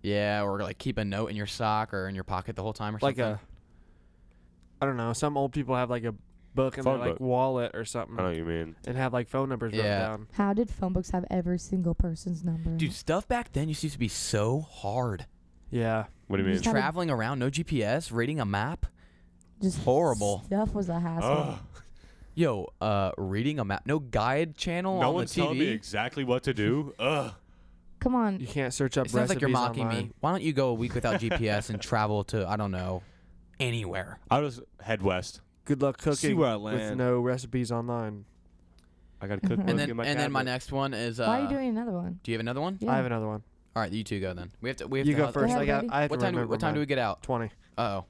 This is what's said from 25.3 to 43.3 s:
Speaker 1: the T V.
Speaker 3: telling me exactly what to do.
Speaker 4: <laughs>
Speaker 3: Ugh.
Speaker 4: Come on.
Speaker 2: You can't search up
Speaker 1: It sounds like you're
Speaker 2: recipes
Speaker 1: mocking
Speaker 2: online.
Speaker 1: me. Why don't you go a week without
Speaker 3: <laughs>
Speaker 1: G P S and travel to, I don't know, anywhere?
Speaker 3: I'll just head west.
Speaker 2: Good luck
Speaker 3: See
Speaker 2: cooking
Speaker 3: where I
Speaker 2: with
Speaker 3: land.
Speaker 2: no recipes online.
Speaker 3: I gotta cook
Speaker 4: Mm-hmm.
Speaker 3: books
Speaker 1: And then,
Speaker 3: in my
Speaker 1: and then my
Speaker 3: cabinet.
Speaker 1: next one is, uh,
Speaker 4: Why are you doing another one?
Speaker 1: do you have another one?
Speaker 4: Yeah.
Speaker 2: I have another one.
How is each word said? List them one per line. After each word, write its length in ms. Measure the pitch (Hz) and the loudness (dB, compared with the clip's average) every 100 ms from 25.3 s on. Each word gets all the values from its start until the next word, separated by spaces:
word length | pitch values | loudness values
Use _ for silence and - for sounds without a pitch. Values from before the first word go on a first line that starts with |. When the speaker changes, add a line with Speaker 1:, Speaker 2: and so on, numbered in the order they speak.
Speaker 1:
the 40 | 175 | 0
T 60 | |
V. 40 | - | 2
Speaker 3:
telling 140 | 131 | 2
me 80 | 147 | 0
exactly 560 | 110 - 104 120 - | 0 -2 -2 -2 -2
what 200 | 127 127 | 2 2
to 100 | - | 2
do. 400 | 110 104 135 143 - | 2 2 2 -2 -2
Speaker 4:
<laughs> 40 | |
Speaker 3:
Ugh. 340 | 123 151 123 - - - - - - - | 0 0 -2 -8 -20 -20 -20 -20 -20 -2
Speaker 4:
Come 160 | 254 247 | 2 4
on. 240 | 220 190 | 2 0
Speaker 2:
You 80 | 127 | -4
can't 260 | 147 131 | -2 -2
search 240 | - 135 143 | 0 0 2
up 100 | 120 | 2
Speaker 1:
It 40 | |
sounds 180 | 123 123 | 2 2
like 120 | 139 | 2
you're 80 | 135 | 2
Speaker 2:
recipes 180 | 127 123 | 4 2
Speaker 1:
mocking 200 | 117 117 | 0 -2
Speaker 2:
online. 160 | 113 101 | -2 -4
Speaker 1:
me. 40 | - | -4
Why 100 | 147 | -2
don't 100 | 185 | 0
you 120 | 156 | 0
go 160 | 135 131 | 2 0
a 40 | |
week 220 | 117 120 123 | 0 -2 0
without 240 | 117 110 | 0 0
Speaker 3:
<laughs> 0 | |
Speaker 1:
G 100 | 113 | 0
P 200 | 175 113 | 0 2
S 200 | 104 - | 0 -2
and 100 | 107 | -6
travel 420 | - 117 107 104 98 | 0 0 2 0 0
to, 220 | 113 92 | -2 0
I 60 | 104 | 0
don't 160 | 101 | 0
know, 320 | 92 90 92 - - - - - - | -2 -2 -4 -8 -20 -20 -20 -20 -4
anywhere? 600 | 127 117 98 92 95 - - | -2 0 -2 -4 -6 -12 2
Speaker 3:
I'll 100 | 127 | 2
just 200 | 147 120 - - | 2 -4 -16 -14
head 200 | - 107 | -2 2
west. 380 | 98 92 - - - _ - | 2 2 -2 -14 -20 _ -2
Speaker 2:
Good 160 | 139 | 2
luck 180 | 139 127 | 2 2
Speaker 3:
See 80 | 156 | 0
Speaker 2:
cooking 280 | 143 156 185 | 2 2 4
Speaker 3:
where 120 | 139 | 2
I 60 | 107 | 2
Speaker 2:
with 180 | 104 | -2
Speaker 3:
land. 240 | 123 - 131 | -2 -2 0
Speaker 2:
no 220 | 123 123 | 2 4
recipes 520 | 123 127 123 127 117 | 2 -2 -2 -2 -2
online. 540 | 117 120 120 110 104 104 - - - - - _ _ - - | -2 -2 -4 -4 -8 -16 -20 -20 -20 -20 -20 _ _ -20 -12
Speaker 3:
I 60 | 98 | -4
gotta 140 | 101 | 0
cook 100 | 190 | 2
Speaker 4:
Mm-hmm. 80 | 190 | 2
Speaker 3:
books 80 | 185 | 2
Speaker 1:
And 100 | - | 2
then, 100 | 143 | 0
Speaker 3:
in 60 | 117 | 0
my 80 | 143 | 0
Speaker 1:
and 140 | 139 | 2
then 120 | 143 | 2
my 80 | 135 | 0
Speaker 3:
cabinet. 120 | 127 | 0
Speaker 1:
next 200 | 123 - | -2 -2
one 220 | 135 139 113 | -2 -2 -2
is, 240 | 120 113 | -4 0
uh, 60 | 120 | 2
Speaker 4:
Why 140 | 240 | 2
are 40 | |
you 60 | 285 | 2
doing 200 | 277 254 | 0 0
another 220 | 220 240 | -2 -2
one? 280 | 175 175 180 | -4 -4 -6
Speaker 1:
do 80 | - | -4
you 40 | 113 | -2
have 40 | |
another 200 | 113 131 | 0 -2
one? 160 | 170 190 | -4 -2
Speaker 4:
Yeah. 100 | 214 | 0
Speaker 2:
I 40 | 131 | 2
have 100 | 127 | 2
another 220 | 117 | 0
one. 160 | 107 | -2